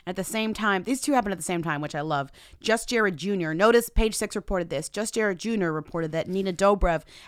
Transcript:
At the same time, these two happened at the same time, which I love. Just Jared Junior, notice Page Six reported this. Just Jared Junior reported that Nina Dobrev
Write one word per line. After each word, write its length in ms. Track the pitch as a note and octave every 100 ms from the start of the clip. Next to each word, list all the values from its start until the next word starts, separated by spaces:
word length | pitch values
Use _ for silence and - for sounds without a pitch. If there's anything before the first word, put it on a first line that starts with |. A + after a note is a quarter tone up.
| -
At 80 | F#3
the 80 |
same 320 | F3+ A3 A3 G#3
time, 260 | G#3+ F#3+
these 200 | F#3+ C4
two 120 | -
happened 200 | C4 G3+
at 40 | F#3
the 60 |
same 180 | - F3
time, 200 | E3+ D3
which 120 | D3+
I 80 | D3+
love. 300 | D#3 C#3+ C3+ - - -
Just 300 | - A3+ -
Jared 260 | A#3+ G#3 D3+
Junior, 360 | F#3 G3 D#3+
notice 360 | D#3+ A3 A#3 A#3
Page 260 | - A3 -
Six 200 | G#3 G#3
reported 360 | - F#3+ E3+
this. 180 | C#3+ -
Just 240 | G3+ A3
Jared 240 | A#3 G#3 F3+
Junior 340 | A3+ A3 E3+
reported 400 | D#3 D3+ E3+ D#3
that 140 | D#3+ E3+
Nina 240 | F#3+ F#3+
Dobrev 520 | F3 G3 G#3 F3+ D#3+ - -